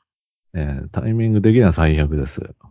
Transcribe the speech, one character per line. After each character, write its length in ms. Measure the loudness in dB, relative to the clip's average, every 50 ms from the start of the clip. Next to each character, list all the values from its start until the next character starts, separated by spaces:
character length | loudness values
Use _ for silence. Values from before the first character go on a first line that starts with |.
| _ _ _ _ _ _ _ _ _ _ -8
え 260 | -6 -6 -6 -6 -8 -10
え、 40 | -8
タ 160 | -8 -6 -4
イ 60 | -2 -2
ミ 140 | -2 0
ン 60 | 0 0
グ 100 | 2 4
的 140 | 4 4
に 40 | 4
は 120 | 4 4 2
最 280 | 2 2 2 2 2
悪 140 | 0 -2 -2
で 100 | -4 -6
す。 300 | -6 -8 -12 -14 -14 -18 _ _ -20